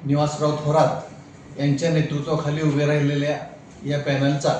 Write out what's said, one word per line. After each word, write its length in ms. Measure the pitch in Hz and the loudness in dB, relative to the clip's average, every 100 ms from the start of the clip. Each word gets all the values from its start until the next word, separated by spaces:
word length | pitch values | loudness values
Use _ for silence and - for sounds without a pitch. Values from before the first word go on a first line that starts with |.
| 139 | 0
निवासराव 500 | 147 147 - 151 151 147 | 0 0 0 -2 0 0
थोरात 920 | 151 - - - - - - - - | 2 2 0 -10 -18 -20 -20 -20 -4
यांच्या 300 | 143 139 165 | 0 2 2
नेतृत्वाखाली 720 | 156 143 147 143 151 147 151 | 2 0 -2 -2 -2 -2 0
उभे 240 | 156 139 147 | 2 2 2
राहिलेल्या 520 | 151 143 143 143 147 - - - - 139 | 2 2 0 0 -2 -6 -16 -20 -14 -4
या 140 | 143 | -4
पॅनलचा 500 | 139 135 139 147 151 - | -2 0 2 2 0 -2